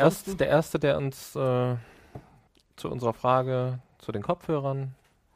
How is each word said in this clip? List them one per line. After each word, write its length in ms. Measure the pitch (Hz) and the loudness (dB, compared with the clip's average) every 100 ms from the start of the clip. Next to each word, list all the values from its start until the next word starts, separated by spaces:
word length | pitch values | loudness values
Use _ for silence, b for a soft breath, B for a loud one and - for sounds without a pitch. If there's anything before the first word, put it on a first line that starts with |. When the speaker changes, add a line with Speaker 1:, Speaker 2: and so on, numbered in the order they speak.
Speaker 1:
ansonsten 260 | 139 - - | 6 4 -4
Speaker 2:
erst-, 100 | 190 | -2
der 80 | 139 | 4
Erste, 300 | 143 156 156 | 4 2 0
der 200 | 147 147 | 2 2
uns, 360 | 139 - - | -2 -6 -10
äh, 420 | 143 131 123 123 120 B B B B B B B _ _ - | -4 0 2 0 -2 B B B B B B B _ _ -10
zu 140 | 151 | -8
unserer 220 | 127 120 | -4 -2
Frage, 680 | - 123 127 127 127 127 127 - _ | 0 2 2 2 0 -2 -4 -10 _
zu 140 | - | -8
den 100 | 110 | -4
Kopfhörern, 720 | 101 175 - 156 139 135 135 131 _ _ _ | -2 -4 -2 -2 -2 -4 -6 -10 _ _ _